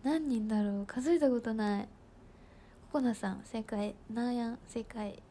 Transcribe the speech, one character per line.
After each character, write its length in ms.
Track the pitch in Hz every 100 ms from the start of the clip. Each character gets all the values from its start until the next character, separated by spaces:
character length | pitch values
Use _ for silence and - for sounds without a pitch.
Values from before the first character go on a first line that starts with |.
何 260 | 262 320 302
人 200 | 233 214
だ 140 | 214
ろ 200 | 208 202
う？ 40 | 202
数 260 | 247 262
え 60 | 339
た 120 | 285
こ 100 | 240
と 140 | 233
な 280 | 220 208 202
い。 60 | - - - - - - - - - - -
コ 80 | 302
コ 20 |
ナ 140 | 254
さ 180 | 214 196
ん、 100 | 190
正 180 | 208 226
解。 320 | 220 202 208 208 -
ナ 160 | 226 240
ー 20 |
ヤ 180 | 247 233
ン、 80 | 247 -
正 160 | 233
解。 380 | 220 226 208 - -